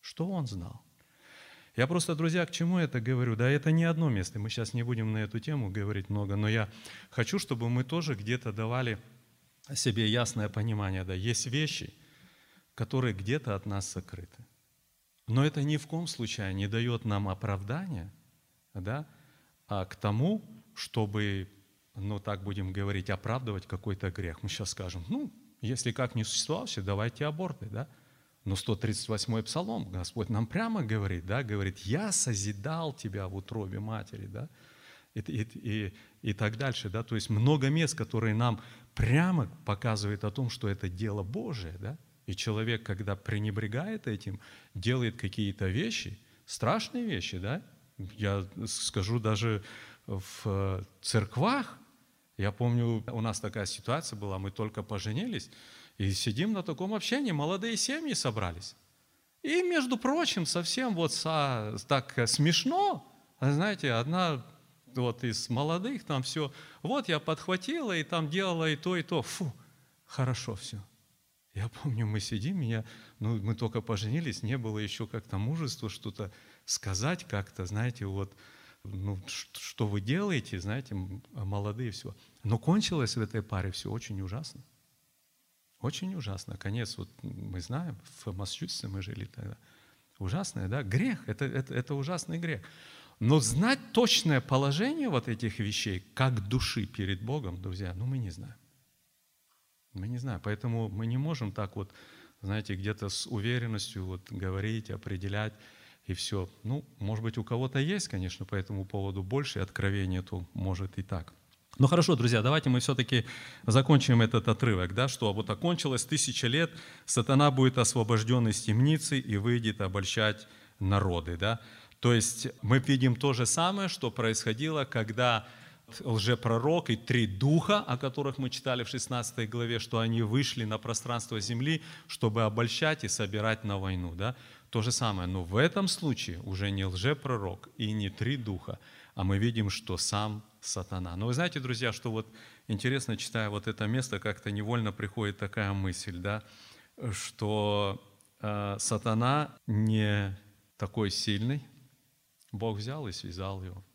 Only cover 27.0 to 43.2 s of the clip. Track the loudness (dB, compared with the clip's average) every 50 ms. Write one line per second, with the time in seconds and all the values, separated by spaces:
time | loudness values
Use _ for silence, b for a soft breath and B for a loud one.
27 | 0 -2 -2 -2 -4 -4 -2 -2 -4 -6 -6 -6 -8 -8 -6 -6 -8 b b b
28 | b b b b b b b b _ -2 -2 0 2 0 0 0 2 -2 -2 -2
29 | -2 -2 -2 -2 0 0 0 -2 -2 -2 -2 -4 -2 -2 -4 -4 -4 -4 -4 -6
30 | -6 -4 -4 -4 -2 0 0 0 0 0 0 -2 0 0 0 0 0 0 0 0
31 | 0 0 -2 -4 -2 -2 -2 -2 0 -2 -2 0 0 -2 -4 -4 -4 -2 0 0
32 | 0 0 0 0 2 2 0 0 0 -2 -4 -4 -4 -4 -4 -2 -2 -4 -6 -6
33 | -8 -6 -4 -4 -6 -4 -6 -8 -8 -6 -6 -6 -4 -4 -4 -6 -4 -4 -6 -6
34 | -6 -8 -10 -12 -10 -10 -8 -10 -10 -10 B B B B B B B B B B
35 | B B B -8 -6 -4 -2 -2 -4 -4 -6 -10 -6 -4 -2 -2 -2 -4 -6 B
36 | B B B B -2 -2 0 2 0 0 0 0 -2 -2 -2 -2 -6 -4 -4 -4
37 | -4 -2 -2 -2 0 2 2 4 6 6 6 6 4 2 4 4 2 0 0 -2
38 | -6 -2 0 0 2 2 2 4 4 2 2 B B B B B B B _ 0
39 | 2 4 6 6 6 6 4 2 2 0 -4 -8 -2 -2 -2 0 0 0 0 0
40 | 0 -2 -2 -2 -2 -4 -2 -2 -2 -2 -2 -2 -2 -2 -2 -2 -2 -6 -4 -2
41 | -4 -2 -2 -2 -4 -4 -4 -4 -4 -4 -6 -6 -6 -8 -10 -8 -8 -8 -8 -10
42 | -14 _ _ _ _ -8 -6 -4 -2 -2 -2 0 0 0 -2 -2 -2 -4 -6 -4
43 | -2 -4 -4 -4